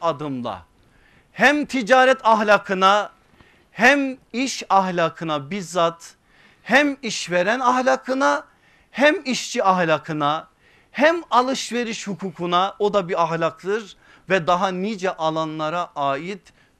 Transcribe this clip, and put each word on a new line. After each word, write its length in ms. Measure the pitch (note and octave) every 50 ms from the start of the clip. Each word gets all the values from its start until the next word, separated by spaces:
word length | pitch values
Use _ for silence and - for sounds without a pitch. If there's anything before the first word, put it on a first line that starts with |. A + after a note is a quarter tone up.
adımda 640 | E3+ E3 D#3 C3 D3+ D3 C3+ B2+ A#2+ A#2 G2 F#2 E2+ _ _ _ _ _ _ _ _ _ _ _ _ _
hem 340 | _ - G#3 C4 D4 D4 C#4
ticaret 600 | - - C4+ A3+ F#3 C4 C4 B3+ B3+ C4 B3+ -
ahlakına 840 | A3 A3+ G#3 A3 G#3 G#3 G3 - - G3 F#3 F#3+ F#3+ G3+ G#3 G3 - - _ _ _ _ _ - _ _ _ _ _ _ -
hem 380 | G#3+ B3+ C#4+ C#4+ C#4 C4+ B3+ - _ _ -
iş 300 | A3+ C4+ B3 - - - -
ahlakına 840 | F#3+ G3 F#3+ F#3 F3+ F3 E3 E3 - - E3+ D#3+ D3+ D3 C#3 C#3
bizzat, 640 | F#3+ G#3 F3+ E3 E3+ F3+ E3+ E3+ E3 - - - - _ _ _ _ _ _ _ _ _ _
hem 340 | - A3 C4+ D4 C#4+ C#4 -
işveren 580 | - A3 - - - E3 F3 F3+ F3+ G3+ A#3 C4
ahlakına, 840 | C4+ A#3+ B3 B3+ B3+ C4 C4 B3+ - - C4 C4+ C#4 C#4+ D4 D4+ - _ _ _ _ _ _ _ _ _
hem 320 | - G#3 C4 D4+ E4 G4 D4
işçi 380 | B3+ A#3+ - - - - A#3 G3
ahlakına, 840 | F#3+ F#3 F3+ F3 D#3+ D#3 C#3+ - - D#3+ D3+ D3 C#3+ D3+ D#3+ - - _ _ _ _ _ _ _ _
hem 300 | _ - C4+ D#4+ E4+ F4 D#4+ -
alışveriş 760 | - A#3+ B3 C4 C4+ A#3+ - - A3 A#3+ A#3+ A3 A3 - -
hukukuna, 680 | G3+ G3 - G3 F#3+ D3 - F3 F3 F3 F3 F#3+ G3 - -
o 140 | G#3 G#3 G3+
da 160 | G#3 F#3 E3
bir 140 | F#3 E3 E3+
ahlaktır 760 | D#3+ E3 D#3+ E3 D#3+ D#3 - - F#3 G3+ A3+ G#3+ F#3 - _ _ _ - _ _ -
ve 180 | F#3+ F#3+ D#3+
daha 200 | F3 F3+ F3+ G3+
nice 480 | F#3+ F#3 F3+ F#3+ G#3+ A3+ F#3 F3+ F#3 F3
alanlara 760 | - D#3+ D#3+ D#3+ D#3+ D#3+ D#3 D#3 D#3 D#3 D3+ D#3+ F3 F3 - _
ait 580 | D3 C#3+ C#3 C#3 C#3 E3 F3 G#3 - _ - _ _ _ _ _ _